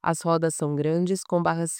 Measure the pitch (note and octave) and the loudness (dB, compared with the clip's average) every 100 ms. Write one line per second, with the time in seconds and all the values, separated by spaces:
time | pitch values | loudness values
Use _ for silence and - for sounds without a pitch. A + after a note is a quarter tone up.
0 | - E3 E3+ E3 E3 - D3 C#3+ D3+ E3+ | -2 0 2 2 2 0 -2 0 0 0
1 | F3+ F#3+ - F3 E3 E3 E3+ | 0 -2 -2 0 2 0 -2